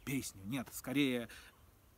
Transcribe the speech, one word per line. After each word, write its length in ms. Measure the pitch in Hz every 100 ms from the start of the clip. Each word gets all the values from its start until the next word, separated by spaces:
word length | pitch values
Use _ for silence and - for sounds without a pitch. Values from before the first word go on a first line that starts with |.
песню. 380 | - 135 - -
Нет, 240 | 95 131 113
скорее 560 | - - 131 143 123 117 - - - - - -